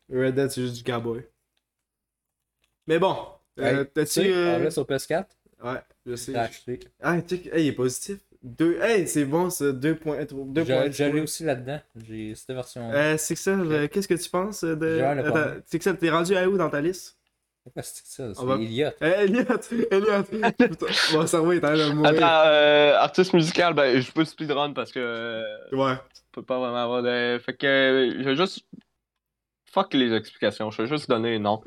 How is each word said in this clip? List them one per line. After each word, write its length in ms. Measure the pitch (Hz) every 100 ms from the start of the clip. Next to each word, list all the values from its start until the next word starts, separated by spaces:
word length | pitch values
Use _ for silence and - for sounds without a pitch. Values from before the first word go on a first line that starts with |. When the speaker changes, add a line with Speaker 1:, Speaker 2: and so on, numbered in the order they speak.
| -
Speaker 1:
Red 240 | 127 131 127
Dead, 140 | 135
c'est 120 | 131
juste 220 | 123 120
du 0 | 120
cowboy. 320 | 120 117 117 - _ _ _ _ _ _ _ _ _ _ _ _ _ _ _ -
Mais 100 | 160
bon, 200 | 185 151 - - _ -
euh, 220 | 120 139
Speaker 2:
Hey, 40 | 135
Speaker 1:
t'as-tu, 120 | 156 151
Speaker 2:
tu 0 | -
sais, 120 | 196
Speaker 1:
euh, 220 | 180 175 170
Speaker 2:
en 40 |
vrai, 120 | 156
sur 160 | 151 131
P 60 | 135
S 100 | -
quatre, 300 | 160 190 _ _ _
Speaker 1:
Ouais, 180 | 120 127 - _ 123
je 100 | 120
sais. 180 | 120
Speaker 2:
t'as 80 | 127
acheté. 360 | 113 - - 123 - _
Speaker 1:
Ah, 180 | 147 170
check, 240 | 170 180 151
hey, 120 | 165 151
il 20 |
est 40 |
positif. 440 | 120 127 - - 202 _ _
Deux... 400 | 127 117 165 170
Hey, 260 | 220 220 160
c'est 180 | 151 139
bon, 260 | 160 180
ça, 200 | - 143
deux 240 | 127 147 160
point 300 | 156 143 151
trois, 200 | 139 135
Speaker 2:
J'ai, 40 |
Speaker 1:
deux 120 | 139 165
point 100 | 131 143
trois. 0 |
Speaker 2:
j'ai 320 | 139 143 151
aussi 220 | 151 -
là-dedans. 360 | 160 131 123 147 - 117
J'ai 300 | 113 110 107
cette 220 | 107 - 127
version. 340 | 123 123 117
Speaker 1:
Euh, 240 | 139 151 156
c'est 180 | - 165
que 40 |
ça, 160 | 190 190
le, 280 | 170 151
Speaker 2:
Ok. 60 | 147
Speaker 1:
qu'est-ce 160 | 202 196
que 80 | 170
tu 140 | -
penses 320 | 180 196 202
de, 320 | 165 156 160 160
Speaker 2:
J'ai 20 |
le 20 | 135
Speaker 1:
attends, 240 | 143 151
Speaker 2:
premier. 300 | 165 147 - -
Speaker 1:
c'est 120 | 165
que 60 |
ça, 100 | 196
t'es 160 | 180 165
rendu 260 | 165 170 190
à 140 | 185
où 80 | 196
dans 120 | 156
ta 100 | 147
liste ? 380 | 160 190 - _ _ _ _ _
Speaker 2:
C'est 80 | 127
quoi, 100 | -
c'est 180 | - -
que 60 | -
ça ? 240 | - 123
C'est 80 | 98
Speaker 1:
On 40 | 127
va 80 | 131
Speaker 2:
Elliot. 320 | 113 113 151 -
Speaker 1:
Euh, 180 | 151 190
Elliot, 220 | 202 233
<laughs> 480 | 226 214 - 240 233
Elliot. 320 | 196 214 202 190 220 226 -
Putain, 300 | 240 160 - - -
mon 140 | 156 165
cerveau 240 | 170 165
est 60 | 175
en 120 | 147 156
train 140 | 151
de 40 |
mourir. 180 | 147 151
Speaker 3:
Attends, 360 | 160 165 160 156
euh, 460 | 151 147 147 147 113
artiste 360 | 147 - 185 175
musical, 400 | 160 - 175 147
ben, 260 | 139 127
je 100 | 127
peux 140 | 156 156
speedrun 480 | - 156 139 147
parce 180 | 139 110
que, 80 | 135
euh, 440 | 120 117 117 113 110 107 -
Speaker 1:
Ouais. 220 | 135 135 127 - _
Speaker 3:
je 60 | _
peux 100 | -
pas 160 | - 127
vraiment 260 | 127 120
avoir 200 | 120 123
de, 340 | 120 123 120 120 127
fait 80 | 123
que, 120 | 143
euh, 480 | 135 131 131 123 -
je 60 | 135
vais 60 | 135
juste, 300 | 190 - - - _ _ _ _ _ _ _ _ _
fuck 280 | 196 190
les 180 | 143 123
explications, 600 | 110 107 - 107 - 107
je 100 | 107
vais 60 | 113
juste 200 | 147 -
donner 280 | 117 117 110
un 40 |
nom. 220 | 104 110